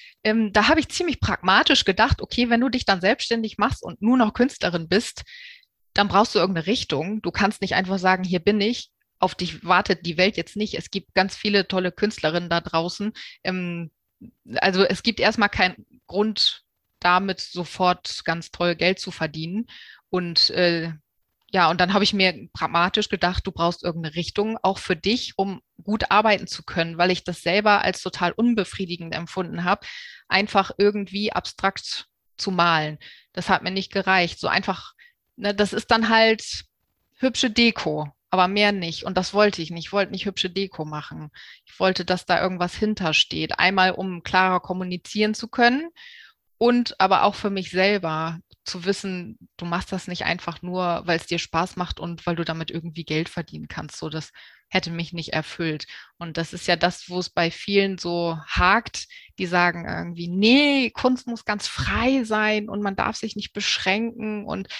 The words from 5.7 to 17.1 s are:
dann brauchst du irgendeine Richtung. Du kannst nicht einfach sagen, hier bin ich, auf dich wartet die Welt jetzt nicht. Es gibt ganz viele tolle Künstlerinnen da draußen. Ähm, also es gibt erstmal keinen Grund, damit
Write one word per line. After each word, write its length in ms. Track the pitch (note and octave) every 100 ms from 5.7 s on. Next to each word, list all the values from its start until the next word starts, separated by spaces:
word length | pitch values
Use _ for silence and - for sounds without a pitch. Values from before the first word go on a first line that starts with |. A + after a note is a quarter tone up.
| _ _
dann 140 | - G3+
brauchst 280 | F#3 A3+ G#3
du 40 |
irgendeine 280 | F3+ E3+ E3
Richtung. 540 | B3 - C#3 E3+ G#3+
Du 100 | F3+
kannst 300 | - G#3 -
nicht 140 | G3 -
einfach 240 | F#3 F#3+
sagen, 240 | F#3 F#3
hier 160 | F#3 F3
bin 220 | F3+ G#3
ich, 300 | G3+ A#3+ - _ _ -
auf 160 | F#3 -
dich 300 | F3 D#3+ E3
wartet 400 | F3+ F#3+ F#3 E3+
die 120 | D#3+
Welt 200 | F#3+ -
jetzt 180 | - G3+
nicht. 180 | G#3+ -
Es 140 | -
gibt 240 | G3 -
ganz 220 | - F#3+ -
viele 320 | G#3 G3+ F#3
tolle 240 | F#3 F3+
Künstlerinnen 580 | - G#3 - D#3 E3+ F3
da 120 | E3+
draußen. 520 | - E3 E3+ - G#3 - - -
Ähm, 480 | - F#3 F3 E3+ E3 _ _ _ - _ - A3
also 260 | F#3+ F3+
es 200 | G3 G3
gibt 160 | - G#3+
erstmal 300 | G3+ A3 G3+
keinen 360 | - F#3 - - _ -
Grund, 560 | F#3 G#3+ G3+ - - _ _ _ _
damit 400 | F3